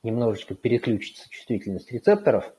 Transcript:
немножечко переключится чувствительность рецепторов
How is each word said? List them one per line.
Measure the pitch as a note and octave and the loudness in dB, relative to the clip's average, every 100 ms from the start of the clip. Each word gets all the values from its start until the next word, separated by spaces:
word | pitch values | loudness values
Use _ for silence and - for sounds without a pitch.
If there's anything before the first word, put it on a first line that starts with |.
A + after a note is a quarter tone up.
немножечко | A2+ A2+ A#2 G2+ - | -4 0 0 -2 -8
переключится | F#2+ A2+ A#2+ - G#2+ - - - | -4 0 0 2 -2 -4 -16 -20
чувствительность | - - G#2+ G2+ F#2 - | -20 -6 -4 -4 -10 -8
рецепторов | A#2+ - G3+ G3+ G#2+ - | -2 2 4 4 2 -2